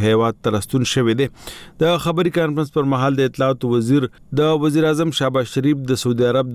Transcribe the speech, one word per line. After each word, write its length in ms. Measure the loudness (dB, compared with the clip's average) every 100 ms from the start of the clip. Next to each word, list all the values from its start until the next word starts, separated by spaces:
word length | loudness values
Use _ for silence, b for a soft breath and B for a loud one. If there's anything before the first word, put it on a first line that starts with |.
| 4
هیواد 340 | 4 2 -2 -2
ته 80 | -2
راستون 320 | -2 -2 0
شوی 220 | 0 0 0
دی. 80 | -2 B B B B -2
د 160 | 0 0 -2
خبري 240 | 0 0 0
کانفرنس 340 | -2 -2 -4 -2
پر 100 | 0 0
مهال 240 | 0 0
د 80 | -2
اطلاعاتو 400 | 0 -2 0 0 0
وزیر 340 | 2 2 0 b -6 0
د 160 | 0 2
وزیر 260 | 0 2 0
اعظم 240 | 0 -2 -2
شهباز 340 | -2 -2 -2
شریف 320 | 0 0 0 0
د 100 | -2
سعودي 260 | 0 2 2
عرب 180 | 2 0